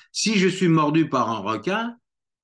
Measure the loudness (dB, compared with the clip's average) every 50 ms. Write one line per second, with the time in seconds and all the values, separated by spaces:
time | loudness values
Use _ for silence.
0 | -20 _ _ -4 -2 0 2 2 2 2 0 2 2 2 4 4 2 2 2 2
1 | 0 2 0 -2 0 -2 -2 -4 -4 -4 -4 -4 -4 -4 -4 -4 -4 -6 -10 -14
2 | _ _ _ _ _ _ _ _